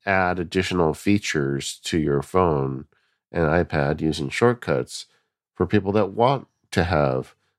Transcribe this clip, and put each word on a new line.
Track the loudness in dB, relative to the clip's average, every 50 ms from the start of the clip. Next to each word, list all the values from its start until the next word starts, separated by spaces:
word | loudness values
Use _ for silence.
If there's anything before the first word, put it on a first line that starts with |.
| _
add | 0 0 2 2 0 0 -2
additional | -4 -2 -2 -2 -2 0 0 2 2 2 0
features | 0 0 2 2 2 0 -2 -2 -2 -2 -2 -4 -4 -6 -8 -12 -10 -6
to | -4 -2 0
your | 0 0 0 -2
phone | -2 0 0 2 2 2 2 0 -2 -4 -6 -8 -12 -16 _ _ _ _ _ _ _ _
and | -2 0 0
iPad | 2 2 2 0 0 0 0 0 0 -2 -2
using | -2 -2 -2 -4 -6 -6
shortcuts | -2 2 2 2 2 0 -2 -2 -2 -2 -2 -6 -12 -16 -16 -18 _ _ _ _ _ _ _ _ _
for | -4 0
people | 2 2 2 2 2
that | 2 2 0 0
want | 0 2 2 2 2 0 -4 _ _ _ _ _
to | -2 -2 0
have | 2 2 2 2 2 0 -2 -4 -8 _ _ _ _ _